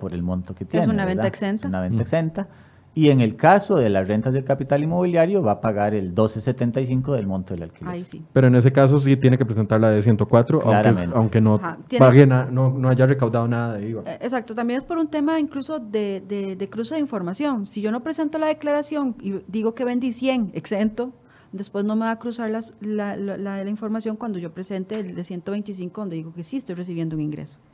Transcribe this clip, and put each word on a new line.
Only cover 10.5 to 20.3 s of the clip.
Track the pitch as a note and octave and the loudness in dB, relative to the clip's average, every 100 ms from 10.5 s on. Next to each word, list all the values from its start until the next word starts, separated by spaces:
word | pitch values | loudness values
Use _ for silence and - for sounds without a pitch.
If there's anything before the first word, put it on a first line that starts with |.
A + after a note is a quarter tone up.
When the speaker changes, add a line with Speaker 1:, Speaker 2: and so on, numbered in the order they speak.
| D3+ | 2
Speaker 3:
aunque | - G#2 | 4 4
es-, | |
Speaker 1:
Claramente. | G#2+ F#2 F2 A#2 | 4 2 0 0
Speaker 3:
aunque | A2 A2+ | 2 4
no | A2 | 4
Speaker 2:
Ajá, | G#2+ E3+ - - | 4 0 -10 -4
tiene | B3 | 6
Speaker 3:
pague | C3 B2+ C#3 | 8 10 8
na-, | B2+ B2+ | 6 0
no, | B2+ C3 | 0 0
no | C3 B2+ | 2 2
haya | B2 C3 | 4 4
recaudado | C3+ A#2+ A#2 A#2 | 2 0 0 0
nada | A#2 A#2 | -2 -2
de | G#2+ G#2 | -6 -6
iva. | A2+ | -8
Speaker 2:
Eh, | - E3 | -10 -10
exacto, | A#3+ B3 - A3 | -6 -6 -6 -6
también | A#3 B3 | -4 -4
es | |
por | C4+ E4+ | -4 -4
un | D#4 | -4
tema | D#4 C#4+ D#4+ | -2 -2 -2
incluso | D4+ C#4 C4 D#4 | -4 -6 -8 -10
de, | A3 G#3+ G#3 G3 F#3+ | -6 -4 -4 -6 -8
de, | G3+ G3 F#3+ | -6 -6 -6
de | G3 | -8
cruce | G#3 A#3 D#4+ | -8 -6 -4
de | |
información. | C#4+ G#3+ F3 F#3+ D4 B3+ G3 | -4 -4 -6 -4 -4 -4 -6
Si | - | -6
yo | G#3+ | -4
no | A#3 | -4
presento | B3 D#4+ D4+ D#4 | -6 -4 -4 -2
la | D#4 | -2
declaración | D#4 D4+ D4 D4 D4+ C#4 A3+ | -2 -2 -2 -2 -4 -4 -6
y | G3 G3 - | -8 -8 -6
digo | G3+ A3 A3+ | -4 -4 -4
que | |
vendí | B3 B3 B3+ | -4 -2 -4
cien | A3+ C4 | -4 -2